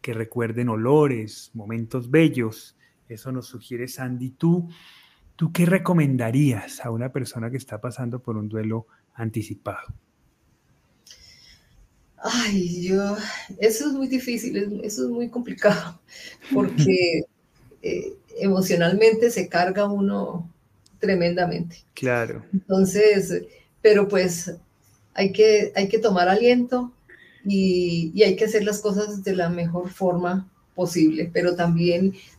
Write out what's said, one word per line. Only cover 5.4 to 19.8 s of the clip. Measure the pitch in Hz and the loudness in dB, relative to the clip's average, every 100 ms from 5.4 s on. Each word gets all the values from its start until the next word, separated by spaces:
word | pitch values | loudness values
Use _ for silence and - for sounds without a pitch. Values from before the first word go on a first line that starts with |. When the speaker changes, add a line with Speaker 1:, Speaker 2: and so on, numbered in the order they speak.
| 165 | -4
Speaker 1:
qué | 170 | 2
recomendarías | 170 185 170 175 139 127 113 127 143 110 - - | 2 2 2 2 2 0 0 2 2 0 -8 -12
a | 120 | -8
una | 113 127 | -6 -6
persona | 135 120 120 117 | -6 -8 -8 -8
que | 127 | -8
está | - 107 | -10 -10
pasando | 127 113 120 123 | -10 -8 -8 -8
por | 123 110 | -8 -6
un | 104 | -6
duelo | 110 110 113 - _ _ | -6 -4 -6 -8 _ _
anticipado? | - 113 113 104 104 - - - - _ _ _ _ _ _ _ _ _ _ - - - _ _ _ _ _ _ _ _ _ | -10 -6 -6 -10 -10 -10 -12 -16 -20 _ _ _ _ _ _ _ _ _ _ -20 -20 -20 _ _ _ _ _ _ _ _ _
Speaker 2:
Ay, | 220 240 220 196 175 175 180 | -4 -2 0 -2 -2 -4 0
yo, | 196 202 214 214 - - 185 | 0 0 -4 -8 -12 -14 0
eso | 214 220 294 | 0 2 -2
es | |
muy | 269 262 | -2 -2
difícil, | 262 247 226 - 196 | -4 -4 -6 -4 -6
es, | 202 202 | -6 -6
eso | 208 233 | -8 -6
es | 247 | -4
muy | 233 240 | -4 -6
complicado, | 247 240 180 208 175 - - _ - - - - | -6 -8 0 2 2 -4 -16 _ -20 -20 -20 -4
porque, | 269 190 - 190 185 175 160 - _ _ | 0 0 2 4 4 2 0 -6 _ _
Speaker 1:
<laughs> | _ _ - | _ _ -10
Speaker 2:
eh, | - - - - _ - | -6 -6 -8 -14 _ -4
emocionalmente | 196 185 175 175 170 196 226 220 240 | 0 2 2 2 2 6 4 6 2
se | 214 175 | 0 -2
carga | 175 180 190 | 0 0 0